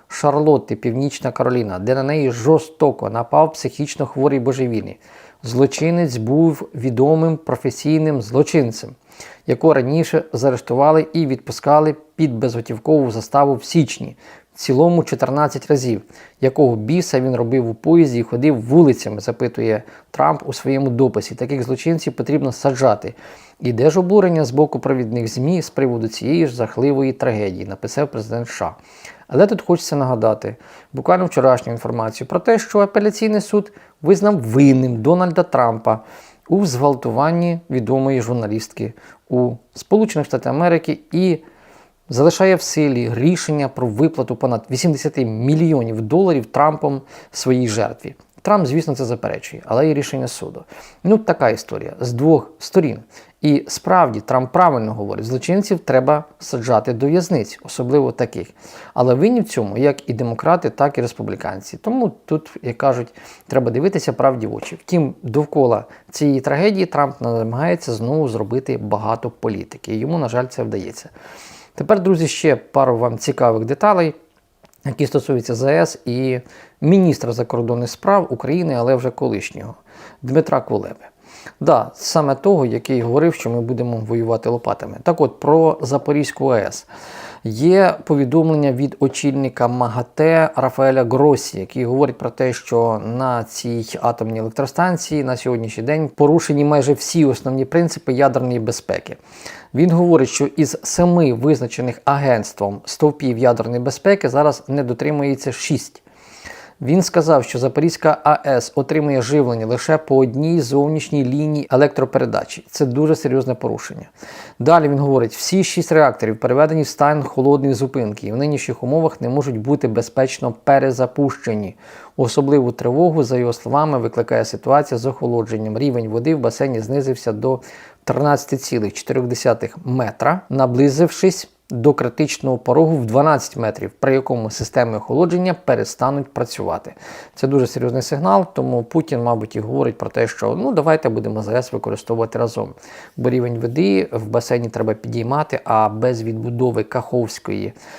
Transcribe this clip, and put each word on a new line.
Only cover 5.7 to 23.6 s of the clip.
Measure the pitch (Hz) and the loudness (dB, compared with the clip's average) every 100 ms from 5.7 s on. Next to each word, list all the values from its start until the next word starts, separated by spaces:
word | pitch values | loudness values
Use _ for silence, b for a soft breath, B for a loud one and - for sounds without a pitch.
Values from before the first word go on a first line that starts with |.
| - 156 170 165 120 | 2 0 0 0 -2
був | 110 147 165 143 - 135 | 0 2 2 2 -6 -6
відомим | 127 117 139 160 165 156 | -2 2 4 4 2 0
професійним | - 127 - - 147 156 156 139 | -4 -4 -4 -4 0 2 2 -2
злочинцем, | 107 127 151 165 120 110 - - _ B B B B | 0 0 2 2 0 -4 -14 -18 _ B B B B
якого | 123 160 | 2 4
раніше | 143 123 160 156 156 - | 4 2 0 0 -2 -2
заарештували | 117 135 123 - 123 147 160 156 | -2 0 0 0 2 4 4 2
і | 165 147 | 0 -2
відпускали | 127 - - 143 151 156 151 - - | -2 -6 -4 2 4 4 -2 -8 -2
під | 156 113 | -2 0
безготівкову | 123 117 - 110 - 156 127 | -2 -4 -8 -6 2 2 2
заставу | 110 - 143 143 127 | -2 -2 2 2 0
в | |
січні. | - 170 139 - - - B B B | 0 2 2 -2 -12 -14 B B B
В | - | -8
цілому | - 131 170 175 | 0 4 4 4
чотирнадцять | 156 127 127 139 147 135 - | 0 -2 -2 0 0 -2 0
разів. | 143 127 107 - B B B | 0 0 -4 -6 B B B
Якого | 135 - 127 113 | 0 4 4 2
біса | 107 175 170 131 | 0 -2 0 0
він | 131 120 | 0 0
робив | 117 131 117 | 0 0 0
у | |
поїзді | 110 160 170 151 120 | -2 2 4 4 2
і | |
ходив | 117 120 147 127 | -2 0 2 0
вулицями?», | 117 156 151 113 - 104 | 4 6 6 4 -2 -6
запитує | 123 117 123 - 113 107 - B B | -6 -4 -4 -2 -2 -2 -4 B B
Трамп | - 147 151 143 | 0 2 2 -4
у | |
своєму | - 135 135 139 | -6 -2 0 0
дописі. | 120 131 107 - 123 | 2 2 2 -6 -6
«Таких | 127 139 | -6 -4
злочинців | 120 127 160 165 - | -4 -4 -2 -2 -2
потрібно | - 131 147 135 | -6 -2 0 -2
саджати». | 120 143 123 131 104 - - B B B | -2 -2 2 2 2 -4 -14 B B B
«І | B | B